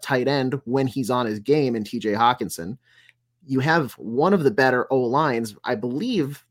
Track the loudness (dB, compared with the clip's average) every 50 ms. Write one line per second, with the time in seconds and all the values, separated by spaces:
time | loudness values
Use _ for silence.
0 | -4 -2 0 0 2 2 0 0 0 -2 -2 -4 -4 -2 0 0 0 0 -2 -4
1 | -2 0 0 0 0 -2 -4 -4 0 0 2 2 2 2 0 -2 -4 -6 -6 -4
2 | -2 -2 0 4 4 4 4 2 -2 -8 -8 -10 -10 -10 -12 -14 _ _ _ _
3 | _ _ _ _ _ _ _ _ _ -4 -2 0 2 2 2 2 2 -2 -6 -10
4 | -10 -6 -2 0 2 4 4 4 2 2 2 4 4 4 4 2 2 0 0 0
5 | 0 2 2 2 2 2 0 -2 -4 -6 -8 -10 -6 -6 -4 -4 -4 -4 -4 -4
6 | -4 -2 -2 -2 -2 -2 -6 -12 _ _